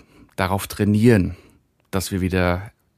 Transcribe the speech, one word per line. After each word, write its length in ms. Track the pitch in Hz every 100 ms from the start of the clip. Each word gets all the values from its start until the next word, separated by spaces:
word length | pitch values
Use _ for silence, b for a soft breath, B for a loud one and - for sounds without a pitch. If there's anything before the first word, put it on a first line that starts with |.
| b b b -
darauf 320 | 92 98 -
trainieren, 680 | - 104 104 117 110 85 85 b b _ _ _
dass 200 | 95 90
wir 100 | 95
wieder 500 | 90 92 90 87 101 - _